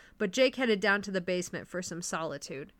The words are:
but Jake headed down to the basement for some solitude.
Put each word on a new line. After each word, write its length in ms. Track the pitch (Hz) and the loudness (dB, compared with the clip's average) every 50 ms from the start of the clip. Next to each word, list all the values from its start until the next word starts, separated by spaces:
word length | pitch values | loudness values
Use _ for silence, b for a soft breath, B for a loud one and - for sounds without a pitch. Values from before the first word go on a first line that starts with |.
| b b b b | b b b b
but 140 | 214 190 | -2 0
Jake 240 | 180 254 262 269 262 | 4 4 4 4 4
headed 240 | 254 262 233 214 196 | 2 2 2 2 4
down 220 | 208 202 196 208 | 4 2 2 2
to 100 | 196 202 | 0 -2
the 80 | 190 185 | -2 -2
basement 480 | 180 185 180 180 175 - - 165 - - | 0 0 0 0 -2 -4 -6 -8 -8 -6
for 140 | - 180 | -8 -8
some 200 | 185 - 170 170 | -6 -6 -6 -8
solitude. 680 | 175 - 190 160 165 151 143 143 - - 160 135 151 - _ _ | -6 -4 -4 -4 -4 -4 -6 -8 -10 -10 -10 -10 -12 -14 _ _